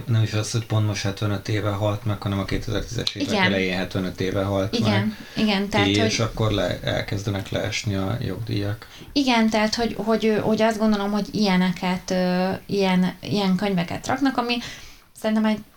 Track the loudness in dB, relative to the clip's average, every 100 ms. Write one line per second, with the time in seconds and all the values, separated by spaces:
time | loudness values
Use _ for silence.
0 | 0 2 2 0 -2 -4 0 0 0 0
1 | -4 -2 -2 -2 -2 -2 0 0 0 -2
2 | -2 -4 -2 -2 -2 -2 -2 -4 -4 -4
3 | -4 -4 -2 0 2 2 2 0 -2 -2
4 | -4 -2 -2 0 0 0 0 2 2 2
5 | 0 -4 -8 -2 2 2 0 2 4 4
6 | 2 2 0 0 0 2 0 -2 -2 -2
7 | -2 -4 -2 -4 -4 -4 -2 -2 -2 -2
8 | 0 -2 -4 -4 -4 -2 -2 -4 -10 -18
9 | -4 0 2 4 4 2 0 0 -2 -2
10 | 0 2 2 2 2 2 2 2 2 2
11 | 0 -2 -2 0 2 4 2 0 -2 -2
12 | -2 0 2 2 0 -2 -4 0 4 4
13 | 2 -2 -4 0 2 2 2 0 -2 -4
14 | -2 0 0 0 -2 -2 -4 -14 -18 -20
15 | -20 -6 0 2 2 0 -4